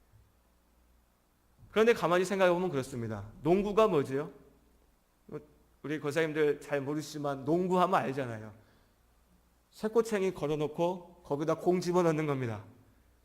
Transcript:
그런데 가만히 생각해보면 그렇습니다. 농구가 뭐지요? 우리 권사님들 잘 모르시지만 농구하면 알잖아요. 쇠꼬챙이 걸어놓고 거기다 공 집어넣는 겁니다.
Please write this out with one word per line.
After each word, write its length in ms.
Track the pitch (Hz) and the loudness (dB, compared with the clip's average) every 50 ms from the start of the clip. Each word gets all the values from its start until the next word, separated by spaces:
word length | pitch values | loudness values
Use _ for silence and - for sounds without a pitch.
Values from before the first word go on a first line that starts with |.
| _ _ _ - _ _ _ _ _ _ _ _ _ _ _ _ _ _ _ _ _ _ _ _ _ _ _ _ _ _ _ _ - - | _ _ _ -20 _ _ _ _ _ _ _ _ _ _ _ _ _ _ _ _ _ _ _ _ _ _ _ _ _ _ _ _ -20 -4
그런데 240 | - 208 226 240 226 | 0 4 4 4 4
가만히 320 | 220 180 160 175 180 190 | 4 2 2 2 2 2
생각해보면 460 | 180 202 190 190 180 175 175 185 175 | 0 2 4 4 4 4 2 0 -2
그렇습니다. 520 | 143 135 123 - 139 120 113 110 110 101 101 - - - - | -2 -2 -4 -4 -6 -8 -6 -6 -6 -8 -10 -12 -16 -4 2
농구가 440 | 156 180 202 196 208 196 214 220 208 | 2 4 4 2 2 4 4 4 4
뭐지요? 440 | 180 147 127 117 135 139 156 165 - - - - _ _ _ _ _ _ _ _ _ _ _ _ _ _ _ - - 147 - - _ _ _ _ _ _ - | 4 2 0 0 -2 -4 -6 -6 -10 -18 -20 -20 _ _ _ _ _ _ _ _ _ _ _ _ _ _ _ -16 -16 -16 -16 -18 _ _ _ _ _ _ -10
우리 160 | 139 156 147 | -8 -8 -4
권사님들 600 | 135 147 135 165 160 156 147 160 151 147 143 - | -4 -2 0 0 -2 0 0 2 2 2 2 0
잘 220 | - - 147 143 | -4 -4 -4 -4
모르시지만 640 | 135 139 151 156 151 - - 151 143 143 139 135 127 | -2 -4 -4 -6 -6 -8 -10 -6 -6 -6 -6 -4 -2
농구하면 540 | 139 165 180 185 180 185 180 180 180 190 156 | 0 0 0 2 2 2 2 2 2 2 0
알잖아요. 500 | 127 131 131 143 131 120 113 107 110 110 104 - - _ _ _ _ _ _ _ _ _ _ _ _ _ _ _ _ _ _ _ _ _ | 0 -2 -4 -4 -6 -6 -8 -10 -12 -14 -18 -20 -20 _ _ _ _ _ _ _ _ _ _ _ _ _ _ _ _ _ _ _ _ _
쇠꼬챙이 640 | _ - - 214 220 233 226 226 214 202 190 185 180 | _ -8 -6 0 2 2 2 2 0 0 0 -2 -2
걸어놓고 880 | - 151 143 156 147 151 143 151 170 170 175 185 180 - - - - - | -2 -4 -4 -2 -2 -2 -4 -2 -2 -2 -2 -2 -4 -10 -16 -20 -20 -8
거기다 320 | - 143 143 160 151 160 | -6 -4 -2 0 -2 -2
공 240 | 160 - 170 180 180 | 0 2 2 2 2
집어넣는 460 | 175 180 175 185 175 165 160 151 156 | 2 2 2 4 4 4 2 2 0
겁니다. 380 | 147 139 131 127 113 110 98 - - - - _ _ _ _ _ _ _ _ _ | -2 -2 -2 -4 -6 -6 -8 -12 -16 -20 -20 _ _ _ _ _ _ _ _ _